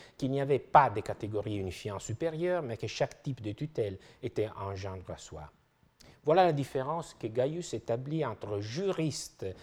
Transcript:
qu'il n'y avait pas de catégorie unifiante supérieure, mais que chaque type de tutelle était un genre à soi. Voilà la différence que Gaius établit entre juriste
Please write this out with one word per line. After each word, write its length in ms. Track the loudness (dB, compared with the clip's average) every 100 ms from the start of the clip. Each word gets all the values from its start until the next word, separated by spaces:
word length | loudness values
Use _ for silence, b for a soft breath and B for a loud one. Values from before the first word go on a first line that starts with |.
| B -4
qu'il 140 | -2
n'y 100 | 0
avait 200 | 2 2
pas 280 | 8 8 8
de 140 | 4
catégorie 540 | -4 -6 -4 -2 -2 -2
unifiante 440 | -4 -4 -6 -6
supérieure, 600 | -6 -4 -4 -2 0 0
mais 160 | -2 -4
que 80 | -6
chaque 360 | -2 -2 -2
type 200 | -6 -4
de 100 | -6
tutelle 460 | -4 -4 -2 -2 -4 B B
était 260 | -6 -2 -2 -4
un 160 | -6
genre 220 | -6 -6 -8 -10
à 100 | -12
soi. 320 | -12 -14 -14 -18 _ _ _ _ B B
Voilà 220 | 4 8 8
la 60 |
différence 600 | 6 0 -2 -2 -4 -6
que 140 | -8 -4
Gaius 480 | 0 0 -2 -6
établit 500 | -6 -2 -2 -2 -2
entre 360 | -2 -4 -4 -4
juriste 840 | -4 -2 -2 0 0 -2 -8 -8 -8 -8